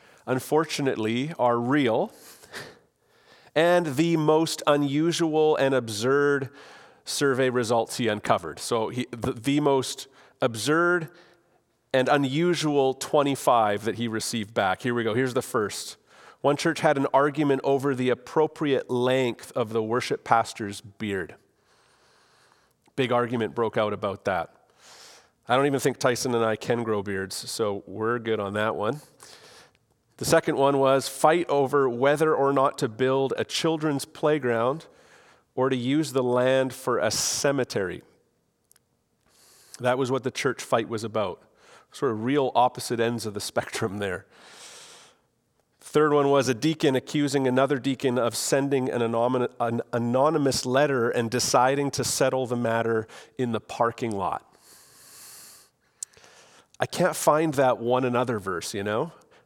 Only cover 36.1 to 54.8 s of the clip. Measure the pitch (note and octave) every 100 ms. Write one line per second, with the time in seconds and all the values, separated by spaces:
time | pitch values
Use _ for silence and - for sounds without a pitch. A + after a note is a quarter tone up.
36.1 | C3 B2 B2 B2+ C3 C3 B2 - A#2 A2
37.1 | - - - C#3+ C#3 B2 A2+ F#2+ E2+ -
38.1 | _ _ _ _ _ _ _ _ _ _
39.1 | _ _ _ _ _ _ - B2 B2+ C3
40.1 | C3 A#2+ - C#3+ B2 - A#2 G#2 A2+ A2
41.1 | A2 G2 F2 _ _ _ - _ - C#3
42.1 | G#2+ A#2 C#3+ C3 A#2+ B2 - - A#2 A#2
43.1 | A#2+ G#2+ G2+ - - - - A2+ G2+ G2+
44.1 | F2+ - - - - - - - - -
45.1 | _ _ _ _ _ _ _ - D3+ D3+
46.1 | D3 C#3 C#3 B2+ A#2 D#3 D#3 D3+ C3 B2
47.1 | D#3 C#3+ C#3 C3 B2+ C3+ C#3 A#2 C3 C3+
48.1 | B2 A#2+ A2 - C#3+ C#3 C3+ B2+ B2 A#2
49.1 | A#2 A#2+ B2+ A#2+ - A#2+ A#2 - A#2+ A#2
50.1 | B2 C#3+ E3 C#3 B2 B2+ B2+ D3 C3+ A#2
51.1 | A#2+ A2+ A#2+ - C#3 B2 C#3 C#3+ - A#2+
52.1 | - C3+ C3 B2+ A#2+ A#2+ A2+ A2+ A2+ A2
53.1 | - - - B2+ A2 - - A#2 - B2
54.1 | G2+ F#2 - - _ _ -